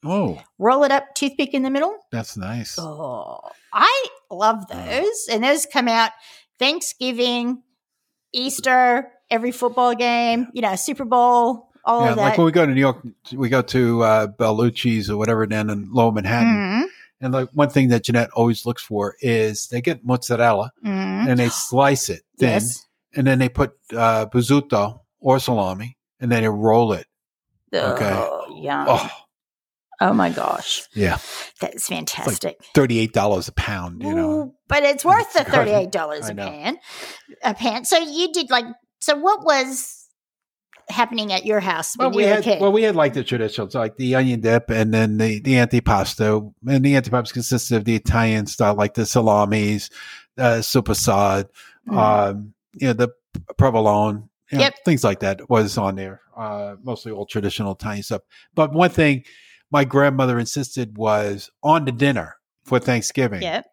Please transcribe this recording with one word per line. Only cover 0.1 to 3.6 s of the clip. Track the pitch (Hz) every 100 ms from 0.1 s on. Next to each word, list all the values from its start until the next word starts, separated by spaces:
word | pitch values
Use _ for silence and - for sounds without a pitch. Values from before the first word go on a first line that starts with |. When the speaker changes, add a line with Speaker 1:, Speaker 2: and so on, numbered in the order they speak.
| 196 156 80 - _
Speaker 2:
roll | 202 262
it | 285
up, | 277 277 -
toothpick | 277 269 285 277
in |
the | 262
middle. | 269 330 415 _
Speaker 1:
That's | 120 - 110
nice. | 95 120 110 -
Speaker 2:
Oh, | 165 151 147 120 - - - -